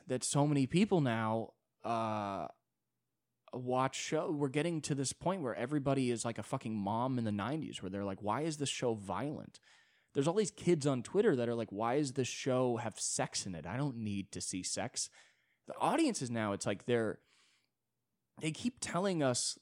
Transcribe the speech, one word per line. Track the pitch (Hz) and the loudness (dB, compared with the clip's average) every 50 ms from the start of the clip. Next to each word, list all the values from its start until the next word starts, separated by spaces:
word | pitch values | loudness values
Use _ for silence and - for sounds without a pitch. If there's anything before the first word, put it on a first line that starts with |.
| - | -6
that | - 127 127 - | -4 -4 -2 -2
so | - - 147 143 | 0 2 4 4
many | 156 151 143 135 127 | 4 4 4 2 4
people | - 170 214 208 202 175 | 4 4 4 6 4 4
now, | 147 127 113 113 113 110 110 113 110 - - _ _ _ _ _ - | 4 4 2 2 2 0 0 0 -2 -4 -10 _ _ _ _ _ -4
uh, | 110 117 113 113 110 107 107 104 101 98 95 76 - - _ _ _ _ _ _ _ _ _ _ _ _ _ _ _ _ _ _ - - | -2 0 0 0 0 0 -2 -2 -2 -2 -4 -6 -6 -10 _ _ _ _ _ _ _ _ _ _ _ _ _ _ _ _ _ _ -12 -10
watch | 123 127 123 127 127 131 135 - | -6 -2 0 2 2 2 2 0
show. | - - - 156 156 160 - | -4 -6 -2 -2 0 0 0
We're | 160 143 147 | 0 0 0
getting | 139 123 147 147 170 170 156 - | 0 0 0 0 0 0 -2 -2
to | - 151 | -2 -2
this | 135 139 127 - | 0 -2 -2 -4
point | - - 165 185 196 151 | -2 -2 -2 -2 0 -2
where | 123 104 | -2 -2
everybody | 87 117 123 151 151 127 139 139 139 131 123 120 | -2 -2 0 0 0 2 2 2 2 2 2 2
is | 113 - | 0 0
like | 120 113 - | -2 -4 -4
a | 110 | -6
fucking | - - 131 - 120 110 | -4 -4 -4 -2 -2 -2
mom | 107 98 95 107 113 123 131 131 123 | -2 0 0 0 2 2 2 0 0
in | 113 | 0
the | 107 104 | 0 0
nineties | 101 98 113 143 160 143 - - - - | 0 0 0 -2 -2 -4 -6 -8 -8 -8
where | 92 | -6
they're | 95 101 101 | -4 -4 -2
like, | 98 95 95 101 | -2 -4 -2 0
"Why | 101 107 123 151 | 0 0 0 0
is | 165 151 147 | -2 -2 -2
this | 143 131 | -2 -4
show | - - - 123 113 | -2 0 0 0 0
violent?" | 107 101 95 92 92 127 147 - 76 53 - - - _ _ - - _ _ _ _ _ _ - | 0 -2 -4 -4 -2 -2 -4 -6 -8 -10 -14 -16 -20 _ _ -20 -20 _ _ _ _ _ _ 0
There's | - 139 160 | 0 2 2
all | 165 | 4
these | 214 214 - | 2 2 0
kids | - - - 175 175 156 131 | -2 -2 2 2 2 4 4
on | 147 135 123 113 | 2 2 0 -2
Twitter | - - 190 214 226 160 | 0 2 4 4 6 6
that | 123 120 117 | 4 4 2
are | 120 | 0
like, | 117 113 - 101 | 0 -2 -4 -2
"Why | 98 113 117 123 | -2 0 2 2
is | 147 151 135 127 | 2 2 0 0
this | - 127 120 | 0 -2 -2
show | - - - 139 127 127 131 123 120 | -2 -4 0 2 2 4 4 2 2
have | 113 107 110 - - | 0 -2 -4 -6 -4
sex | - - - - 135 131 - - - | -4 -4 -2 -2 -2 -2 -4 -6 -6
in | 101 90 | -6 -6
it? | 82 76 | -8 -6
I | 85 98 | -6 -4
don't | 127 147 143 123 | -2 -2 -4 -4
need | 117 110 104 101 101 95 - - | -4 -4 -4 -4 -4 -6 -6 -8
to | 92 | -8
see | - - - 95 90 | -6 -6 -4 -4 -4
sex." | - - 101 95 - - - - - - - - _ _ _ _ _ _ _ _ | -4 -4 -4 -4 -4 -4 -6 -8 -8 -8 -16 -20 _ _ _ _ _ _ _ _
The | - - - | -12 -6 -2
audiences | - 151 226 302 330 285 220 - 135 117 | 0 2 4 4 4 2 2 0 -2 -2
now, | 120 117 110 104 101 | -2 0 0 0 0
it's | 98 - | 0 0
like | 107 104 95 - | -2 -2 -2 0
they're, | - 120 117 113 107 - - _ _ _ _ _ _ _ _ _ _ _ _ _ _ _ _ _ _ _ _ _ _ _ - | 2 2 2 2 2 -2 -6 _ _ _ _ _ _ _ _ _ _ _ _ _ _ _ _ _ _ _ _ _ _ _ -6
they | - 160 160 | -4 -4 -4
keep | - - 240 - - | -2 -4 -6 -4 -6
telling | - - - 170 190 202 185 165 147 | -6 -4 -2 0 0 0 2 2 2
us, | 131 123 - - - - - | 2 2 2 0 -4 -4 -8